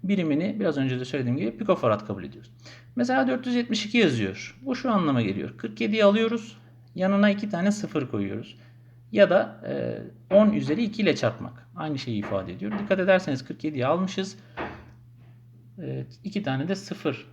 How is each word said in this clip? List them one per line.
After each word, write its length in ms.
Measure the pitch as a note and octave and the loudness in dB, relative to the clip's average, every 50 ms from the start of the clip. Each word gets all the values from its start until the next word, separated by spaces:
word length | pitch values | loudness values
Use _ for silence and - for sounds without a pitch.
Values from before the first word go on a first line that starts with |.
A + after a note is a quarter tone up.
| - | 0
birimini 580 | F#3 G3+ G3 F3 D#3 C#3+ D3 E3+ G#3 G#3+ G#3+ | 0 0 2 2 2 2 2 0 -2 -2 0
biraz 160 | G3+ E3+ D3+ | 0 0 0
önce 240 | C#3+ C3+ C3+ B2+ B2+ | 0 0 0 0 -2
de 40 | B2+ | -4
söylediğim 320 | B2+ - C#3+ B2+ A#2+ B2 | -4 -4 -2 0 0 0
gibi 200 | C#3+ F#3+ A3+ A#3 | 0 0 -4 -4
pikofarad 500 | - A2 G#2 - - - A#2+ G#2+ G#2 - | -4 0 0 0 2 4 2 2 2 0
kabul 180 | - G#2 F#2+ F2 | -6 -8 -8 -8
ediyoruz. 260 | C#2 - - - - - - - - - - - - - | -12 -12 -14 -20 -20 -20 -20 -20 -20 -20 -20 -20 -10 -2
Mesela 320 | A#3+ A#3+ B3 B3+ C4 C4 B3 | -2 0 2 2 2 2 2
dört 180 | B3+ B3 B3+ | 0 -2 -2
yüz 80 | B3+ A#3+ | -2 0
yetmiş 320 | A#3+ A#3 A#3+ A#3 G#3+ - | 0 0 0 -2 -4 -4
iki 120 | G#3 - A#3+ | 0 2 4
yazıyor. 600 | A3 E3 B2+ A#2 G#2 F#2+ F#2 - - - - - B3+ | 4 4 4 2 -2 -2 -4 -6 -12 -16 -16 -12 -6
Bu 140 | C4+ B3+ | -6 -6
şu 140 | B3+ - C4 | -4 -2 0
anlama 320 | A3+ G3 F3 D3+ C#3 B2 A2+ | 2 2 2 2 2 2 2
geliyor. 340 | F#2+ F#2+ G3 - - - | 0 -2 -4 -6 -8 -8
Kırk 240 | - - A3 G#3 - | -10 -12 -12 -6 -4
yediyi 240 | A#3 A3 G#3 A3 G#3 | -2 0 2 6 6
alıyoruz. 540 | G3+ G3+ A3 A3+ A3+ A#3 A3+ G#3+ - - - - - - - - - - | 6 6 6 2 2 0 -2 -6 -8 -18 -20 -20 -20 -20 -20 -20 -16 -6
Yanına 360 | E3+ F#3 F#3+ G3+ G3 G3+ G#3 | -2 0 2 4 6 6 4
iki 200 | G3+ G3+ G#3+ G#3 | 4 2 -2 -4
tane 220 | - E3+ F3 G3+ G3+ | -2 0 2 2 0
sıfır 380 | G#3 - - - D#3+ C3+ B2 | 0 -4 -2 -2 -2 -2 0
koyuyoruz. 460 | - G#2+ G2+ G2 G2+ G#2 - - - - - - - - - - - - - - - | -2 -2 -2 -2 -4 -6 -8 -10 -16 -20 -20 -20 -20 -20 -20 -20 -20 -20 -18 -4 4
Ya 180 | G#3 G3+ E3+ | 4 6 6
da, 300 | F3 G3 - - - - - - | 6 2 2 0 -6 -12 -8 -6
e, 300 | C#3 C#3 - - A#1 - A1 - - - - - F#3 | -4 -4 -4 -4 -4 -6 -10 -14 -16 -20 -6 4 6
on 180 | G3+ G#3+ G#3 - | 8 8 8 4
üzeri 320 | D3 C3+ C3 D3+ A3 A#3+ | 2 0 0 0 0 0
iki 180 | G3+ - - G#3 | -2 -2 0 2
ile 140 | F3 C#3 | 2 2
çarpmak. 500 | - - A2+ G#2+ - G2 - - - - - - | 2 2 0 0 -2 -12 -12 -14 -16 -20 -20 -12
Aynı 220 | F3 D#3+ D#3 D3 C3 | -10 -6 -6 -6 -6
şeyi 200 | - B2 A#2 G#2 | -4 -4 -4 -4
ifade 340 | G2+ - G#2 G2 F#2+ E2+ F2 | -4 -2 -4 -4 -4 -6 -10
ediyor. 260 | - F#3+ G#3 G#3+ G3+ | -8 -8 -6 -6 -6
Dikkat 220 | G#3 G3+ G3 F#3+ | -2 -2 0 0
ederseniz 440 | F3+ F#3+ F#3+ F#3 F#3 - C#3 C3+ - | 4 4 4 4 4 0 -4 -4 -6
kırk 200 | - - - - | -10 -12 -6 -6
yediyi 220 | D#3 D3+ C3+ B2 | -6 -4 -2 0
almışız. 520 | C3 D#3 F3 F#3+ F#3 - - F#3+ F#3+ - - - - - - - - - - - - - - - - - - - - - - - - - - - - - - | 0 0 0 0 -2 -2 -4 -6 -6 -8 -16 -20 -18 -12 -10 -10 -10 -10 -16 -18 -20 -20 -20 -20 -20 -20 -20 -20 -20 -20 -20 -20 -20 -20 -20 -20 -20 -16 -12
E, 280 | E3+ C3 C3 C3 C3 - - - - | -10 -8 -8 -8 -8 -10 -14 -14 -14
iki 180 | G3 - G#3 G#3 | -6 -6 -4 -4
tane 260 | C3+ C3 C3 C#3+ F3 | -2 -2 -2 -2 -2
de 60 | G3 | -4
sıfır 520 | F#3+ - - - - - D#3+ C3 - - - | -4 -4 -10 -12 -4 -4 -4 -4 -4 -10 -18